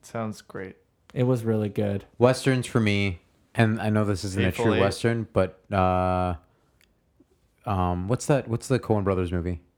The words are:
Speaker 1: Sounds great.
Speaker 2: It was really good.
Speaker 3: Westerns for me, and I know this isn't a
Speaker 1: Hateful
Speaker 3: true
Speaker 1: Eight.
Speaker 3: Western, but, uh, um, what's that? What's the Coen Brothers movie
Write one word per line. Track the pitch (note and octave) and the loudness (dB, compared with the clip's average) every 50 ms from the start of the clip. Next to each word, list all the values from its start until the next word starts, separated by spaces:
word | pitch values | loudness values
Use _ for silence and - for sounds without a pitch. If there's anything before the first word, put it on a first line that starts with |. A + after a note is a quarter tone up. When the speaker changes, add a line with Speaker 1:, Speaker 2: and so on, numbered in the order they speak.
| _ | _
Speaker 1:
Sounds | - - A#2 A2+ A2 G#2 - - | -12 -8 -8 -6 -6 -8 -12 -16
great. | _ - G2 F#2+ F#2 - _ _ _ _ _ _ _ - | _ -14 -14 -14 -14 -14 _ _ _ _ _ _ _ -4
Speaker 2:
It | C#3 B2+ | -2 0
was | B2 C3 A#2+ A2 | 0 0 0 0
really | A2+ A2+ G#2+ G#2+ G#2 | 0 0 0 0 -2
good. | G2+ - G#2+ G2+ G2+ G2 - - _ _ | -2 -2 -2 -2 -2 -4 -8 -12 _ _
Speaker 3:
Westerns | A#2 B2 B2+ - - C#3 C3 B2+ A#2+ | 4 4 4 4 0 0 0 0 -2
for | - - B2 | 0 0 0
me, | A2 G#2+ G2+ G2+ G2+ G2 F2+ E2+ _ _ _ _ _ _ _ | 2 2 2 2 0 -2 -2 -6 _ _ _ _ _ _ _
and | - A#2+ A2 G#2+ A2+ | 2 2 2 2 0
I | F#2+ G#2+ | 0 0
know | G#2+ G#2+ G#2+ | 2 2 2
this | G2+ G#2 F#2 - | 0 -2 -2 -4
isn't | G2+ F#2 G2 | -6 -2 0
a | F#2+ | 0
Speaker 1:
Hateful | F#2 F2+ - A#2 | 0 0 0 0
Speaker 3:
true | A2+ G#2+ | 2 2
Speaker 1:
Eight. | A2 | 4
Speaker 3:
Western, | G2+ G2 F#2+ - - A#2+ A#2 A#2 A2 - _ | 2 2 0 0 -2 -2 -2 -2 -4 -2 _
but, | G2+ F#2 F#2 - _ _ _ G2+ | 0 0 0 -4 _ _ _ 0
uh, | F#2+ F#2 F#2 F#2 F#2 F#2 F#2 F#2 F2+ F2+ F2+ F2+ D#2+ _ _ _ _ _ _ _ _ _ _ _ _ _ _ _ _ _ _ _ _ _ _ _ _ _ | 2 2 2 2 2 0 0 0 0 0 -2 -4 -6 _ _ _ _ _ _ _ _ _ _ _ _ _ _ _ _ _ _ _ _ _ _ _ _ _
um, | - G2+ F#2+ F2+ F2+ F2 F2+ F2+ G2 | -4 -2 0 0 0 0 -2 -2 -2
what's | B2 B2+ - | -2 -4 0
that? | - D3+ C3 - - | 0 0 0 0 -2
What's | A2+ A2+ - - | -6 -6 -2 0
the | C3+ A#2 | -2 -2
Coen | - - A2+ G#2 G2 | 2 0 0 0 2
Brothers | F#2+ F#2+ F#2 F#2 E2+ F2+ | 0 0 0 0 -2 -2
movie | F2+ E2 F2 F2 E2+ - _ _ | -2 -2 -4 -6 -6 -10 _ _